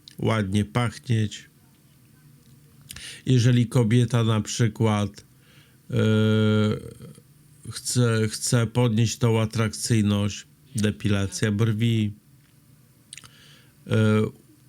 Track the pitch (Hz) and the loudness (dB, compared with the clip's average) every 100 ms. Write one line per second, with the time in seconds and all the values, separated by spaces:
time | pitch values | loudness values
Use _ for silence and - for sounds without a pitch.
0 | - - 110 110 95 104 104 123 117 - | -20 -4 0 0 0 0 0 -2 -2 -4
1 | - 113 107 - - _ _ _ _ _ | -4 -2 -2 -6 -20 _ _ _ _ _
2 | _ _ - - _ - _ - - - | _ _ -20 -20 _ -20 _ -20 -20 -18
3 | - - - 127 123 123 113 127 110 123 | -18 -10 0 2 4 2 2 2 2 2
4 | 120 120 113 110 104 - 117 - 113 104 | 2 0 0 0 -2 -2 -2 0 0 0
5 | 101 - - _ _ - _ _ - 120 | -2 -8 -20 _ _ -20 _ _ -6 -2
6 | 110 110 107 110 107 107 107 - 50 - | 2 2 2 2 2 2 0 -2 -8 -20
7 | - - - - - - - - - 127 | -20 -20 -20 -20 -20 -20 -14 -12 -4 0
8 | 120 113 110 - - 123 113 123 123 110 | 2 2 0 -4 -2 0 0 0 0 2
9 | 110 - 117 113 110 110 110 - - 113 | 0 0 0 2 0 -2 -4 -4 0 2
10 | 104 104 101 - - _ _ 117 104 - | 2 0 -2 -6 -16 _ _ -4 -4 -2
11 | 101 101 98 - 110 101 113 107 117 113 | -2 -2 -2 -4 -2 0 0 0 0 0
12 | 104 - _ _ _ _ _ _ _ _ | -2 -6 _ _ _ _ _ _ _ _
13 | _ - - - - - - _ - 110 | _ -20 -20 -20 -20 -20 -20 _ -4 2
14 | 110 107 107 - _ - | 2 2 0 -6 _ -20